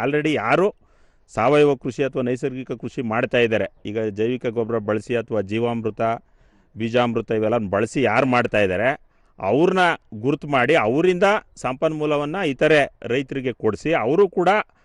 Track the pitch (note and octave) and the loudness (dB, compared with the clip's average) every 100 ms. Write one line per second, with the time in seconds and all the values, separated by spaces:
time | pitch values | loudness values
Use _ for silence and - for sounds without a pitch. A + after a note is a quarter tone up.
0 | B2 D3 D3+ C3 G#2+ D3+ A2+ - _ _ | -2 0 0 0 2 2 2 -2 _ _
1 | _ _ _ - A#2 D3 D3 C3+ C#3 A#2+ | _ _ _ 0 4 6 4 2 -4 -4
2 | C3+ C#3+ B2 B2 C#3+ B2+ B2 A#2+ A#2+ - | -4 -2 -2 -2 -4 -6 -10 -10 -8 -6
3 | A#2 A2 B2+ B2 A#2 G#2+ F#2+ - G#2+ A2 | -2 -2 0 2 2 2 -2 -6 -8 -4
4 | A2 G2+ A2+ B2+ B2 A2+ A2 A#2 G#2 G#2+ | -4 0 -2 0 -4 -4 -2 -2 -2 -4
5 | - A#2+ A2 A2 G2 A2 A#2+ A#2 A2 G#2 | -2 -4 -2 -4 -2 -2 -2 -2 -6 -2
6 | A2+ A#2+ _ _ _ _ _ - A2+ A#2+ | -2 -2 _ _ _ _ _ -8 -2 0
7 | A#2+ A2+ G#2 A2+ A2 A#2+ G2+ G2 A2+ D#3 | 2 -2 -2 -2 0 0 0 -2 0 0
8 | A#2 A2+ C3+ B2 A#2 G#2+ G2 F2+ A#2+ D3 | 2 2 2 2 2 2 2 2 0 -2
9 | _ _ _ _ F#2+ B2+ F3+ F#3 F3 D#3+ | _ _ _ _ 0 2 2 2 0 0
10 | _ G#2+ B2 D3+ D3+ C#3 A#2+ D#3+ G#2+ C3+ | _ -6 -4 -4 -2 0 2 2 2 2
11 | F#3 F3 G3 G#3 - - B2 C3 D#3+ D#3 | 2 2 2 0 -4 -10 -8 -4 -4 -2
12 | D3+ D3 D3 F#3 E3+ B2+ D#3 D3+ C3+ - | -2 -2 -2 -4 -4 0 4 4 2 -4
13 | - B2+ C3+ C#3 B2+ A2+ A#2 G2+ D3+ D#3+ | -4 -4 -2 -6 -6 -2 -2 -2 -2 -2
14 | A2+ E3 G3 - F3 G#3 - _ | 0 2 2 2 -2 -2 -4 _